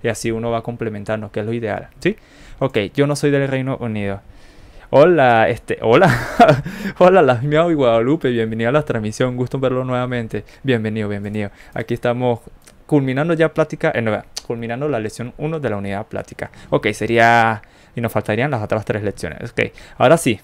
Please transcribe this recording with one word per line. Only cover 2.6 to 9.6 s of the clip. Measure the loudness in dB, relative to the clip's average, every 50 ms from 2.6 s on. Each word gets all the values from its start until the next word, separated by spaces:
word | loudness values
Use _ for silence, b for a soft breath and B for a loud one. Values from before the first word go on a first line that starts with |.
| -4 -2 0 -2 -2 -2 0
yo | 0 0
no | 0 0
soy | 0 0 0
del | 2 0 0 -2
Reino | -4 -4 -4 -4 -6
Unido. | -6 -6 -6 -4 -4 -4 -4 -6 -8 _ b b b b b b b b b b b b b
Hola, | 6 6 6 8 6 6 6 6 6 6 4 2
este, | 0 -4 -4 -8 -8 -2
hola. | 2 4 6 6 6 4 4 0 -4 -8 4 6 6 6 6 2 0 -8 -12 -8
<laughs> | -8 -8 2 4
Hola, | 4 6 6 6
Las | 6 4 2 2
Miau | 0 0 2 2 2 2
y | 2
Guadalupe. | 2 4 4 4 4 4 2 0 0 0 0
Bienvenida | 0 0 -2 -2 -2 -2 0 2
a |
la | 2 0 0
transmisión. | 0 -4 -4 -4 -4 -2 -2 -2 -2 0
Gusto | -4 -4 -4 -4
en | -2